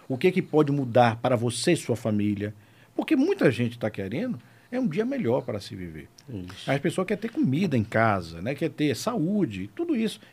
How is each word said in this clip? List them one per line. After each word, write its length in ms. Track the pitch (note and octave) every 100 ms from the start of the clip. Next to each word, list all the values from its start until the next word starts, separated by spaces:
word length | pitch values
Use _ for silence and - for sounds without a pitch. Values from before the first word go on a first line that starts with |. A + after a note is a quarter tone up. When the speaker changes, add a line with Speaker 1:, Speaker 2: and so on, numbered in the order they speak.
| -
Speaker 1:
o 100 | B2+
que 140 | F#3
que 100 | F#3
pode 300 | - D3+ C#3+
mudar 460 | C#3+ B2+ B2 A#2 A2+
para 180 | B2+ A#2+
você 380 | A#2+ - F3+
e 40 | D#3+
sua 180 | - A2+
família. 560 | A2+ G#2 G#2 G2 G#2 - - - - -
Porque 200 | - C#4+
muita 360 | E4+ G4 D3
gente 260 | A#2 A#2 -
tá 100 | A2
querendo 480 | G#2 F#2+ G#2 B2 A#2+ - - _
é 80 | B3
um 80 | A3+
dia 180 | E3+ A#3+
melhor 360 | C#4 A#2 C3+
para 160 | B2 G#2
se 160 | - G2
viver. 340 | F2 D#2 - - -
Speaker 2:
Isso. 420 | G#2 F2+ G2 -
Speaker 1:
As 100 | C#3
pessoas 240 | E3+ - F3+
querem 140 | G3+
ter 80 | A#3
comida 480 | D#4+ F#3 D3 F#3+ B2+
em 60 |
casa, 580 | G2+ A2 A2+ G2 E2 E2
né? 120 | A2 D3
Quer 160 | D#3+
ter 220 | - D3+ A#2+
saúde, 760 | A3 A#3 E3 G#3 C#3+ F#2+ G2 -
tudo 200 | F4 A#3+
isso. 240 | A3 - -